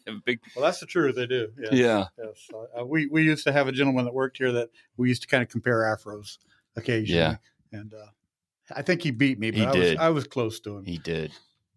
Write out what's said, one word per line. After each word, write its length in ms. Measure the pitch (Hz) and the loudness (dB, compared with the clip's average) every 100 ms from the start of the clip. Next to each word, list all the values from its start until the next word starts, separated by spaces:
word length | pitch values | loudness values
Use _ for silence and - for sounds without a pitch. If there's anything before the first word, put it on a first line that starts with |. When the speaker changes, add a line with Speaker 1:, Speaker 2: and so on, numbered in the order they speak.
| - | -4
Speaker 1:
have 100 | 104 | -6
a 40 | |
big 180 | - 120 - 127 | -4 -4 -6 -2
Speaker 2:
Well, 80 | |
that's 160 | 151 180 | 0 0
the 60 | 160 | -4
truth. 300 | 175 143 123 | 0 0 0
They 100 | 120 | -2
do. 220 | 127 107 120 | -2 -4 -8
Yes. 140 | 110 | 0
Speaker 1:
Yeah. 320 | 127 120 107 95 - | 4 4 2 0 -8
Speaker 2:
Yes. 240 | 110 104 - | -16 -16 -18
Uh, 280 | 110 113 117 | -16 -14 -10
uh, 40 | 123 | -4
we, 220 | 156 143 | -2 0
we 160 | 156 | 2
used 200 | 156 147 147 | 4 2 2
to 60 | |
have 160 | 143 135 | 2 2
a 40 | |
gentleman 340 | 131 139 127 123 | 2 2 2 0
that 80 | |
worked 240 | 131 131 - | -2 -4 -2
here 140 | 131 | 0
that 180 | 120 117 _ _ - | 0 -4 _ _ -2
we 100 | 123 | 0
used 140 | 123 | 0
to 40 | - | 0
kinda 200 | 131 120 | 0 0
compare 320 | 117 123 113 | -2 0 2
afros 560 | 110 107 104 104 101 - _ _ _ 117 | 2 -2 -6 -14 -14 -20 _ _ _ -8
occasionally. 440 | - 113 107 85 | -2 -2 2 2
Speaker 1:
Yeah. 160 | 80 78 _ _ _ | 2 0 _ _ _
Speaker 2:
And, 240 | 104 107 107 | -18 -16 -20
uh, 100 | 104 _ _ _ _ _ - - | -20 _ _ _ _ _ -14 -6
I 80 | |
think 180 | 143 170 | -2 0
he 80 | 156 | -2
beat 280 | 113 135 117 | 2 0 2
me, 100 | 110 | -2
but 80 | 110 | 0
Speaker 1:
He 60 | 104 | 2
Speaker 2:
I 60 | |
was, 40 | - | 4
Speaker 1:
did. 220 | 87 78 | 4 4
Speaker 2:
I 120 | 160 | 2
was 160 | 156 - | 2 -2
close 320 | 131 113 110 | -4 -4 -4
to 160 | 104 101 | -12 -12
him. 80 | 95 | -10
Speaker 1:
He 140 | 85 | -8
did. 320 | 85 82 78 - _ _ _ | -6 -4 -6 -10 _ _ _